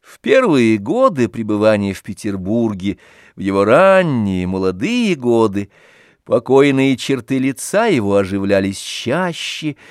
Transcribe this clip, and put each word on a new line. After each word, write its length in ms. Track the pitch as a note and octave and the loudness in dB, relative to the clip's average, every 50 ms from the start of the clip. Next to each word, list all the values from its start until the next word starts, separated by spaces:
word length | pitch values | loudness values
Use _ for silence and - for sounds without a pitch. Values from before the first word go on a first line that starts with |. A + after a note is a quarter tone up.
В 200 | _ - - _ | _ -20 -20 _
первые 580 | - A#3 C4+ C4+ C4 A3 D#3 C3 A#2+ A2+ A2 G#2 | -2 2 2 4 4 4 2 4 4 2 2 0
годы 500 | G2 A#2 E3+ A#3+ C4 C4 F#3 C3 A#2+ G#2 | -2 -4 -2 0 0 0 2 0 -2 -2
пребывания 640 | - A#2 A2+ G#2+ G#2+ G#2 G#2+ A2 G#2+ G#2 G2+ G2 | -2 -8 -6 -4 -2 2 2 2 2 2 0 -4
в 100 | F#2+ - | -6 -8
Петербурге, 960 | _ - G2 - - G#2+ G2 G2 F2+ F#2+ A2 A#2+ A#2 A2 G#2 F#2 F#2 G2+ F#2 _ _ - - - - - _ | _ -16 -16 -10 -8 -8 -6 -6 -4 -2 -2 0 0 -2 -2 -4 -6 -6 -6 _ _ -20 -20 -20 -20 -20 _
в 40 | - | -6
его 240 | G2 G2 G2 G2 G2+ | -4 -2 0 2 4
ранние, 800 | G#2 A#2+ D#3 F#3+ F#3+ F#3+ F#3+ F#3 E3 C#3 A#2+ G#2+ G2+ F#2+ F#2 F2+ | 4 4 6 6 6 4 4 2 0 0 -2 0 0 -2 -2 -2
молодые 680 | F2+ F#2+ F#2+ F#2+ F#2+ F#2 F#2 A#2 F#3+ A#3+ B3 A#3 G#3 F3 | -2 -2 -2 -2 -2 -2 -2 -4 -4 -2 0 0 0 -2
годы, 540 | C#3 B2 A#2+ A#2 A#2 A2+ G#2+ F#2+ G2+ G2+ - _ _ _ _ _ _ _ _ _ _ _ | -2 0 2 2 4 4 2 0 -2 -6 -6 _ _ _ _ _ _ _ _ _ _ _
покойные 720 | - A#2 A#2+ - - B2+ C3+ C#3+ C#3+ C3+ C3+ C3+ C3+ C3+ | -2 -2 -2 0 2 4 4 4 4 2 2 2 0 0
черты 420 | A#2 - - C#3 B2+ A2+ - C3+ C3 | -2 -2 -4 -4 -4 -2 -4 -4 -2
лица 480 | B2+ C3+ C3 - - - - G3 A3+ | -2 -2 -4 -6 -10 -4 -2 0 0
его 300 | A#3 F3+ B2+ G#2 G2+ G2 | 2 0 0 0 2 0
оживлялись 640 | G2+ G2+ F2+ G2 G2 G2 G2 G2 G2 G2 G2 G2 - | 0 0 0 -2 -4 0 0 0 2 0 -2 -4 -6
чаще, 1000 | - - - - - A2+ B2+ E3+ F#3 F3 D#3+ - - - - - - D3+ C#3 _ - - | -12 -12 -12 -8 -4 -4 -2 -2 -2 -4 -6 -8 -10 -10 -10 -8 -8 -8 -8 _ -18 -20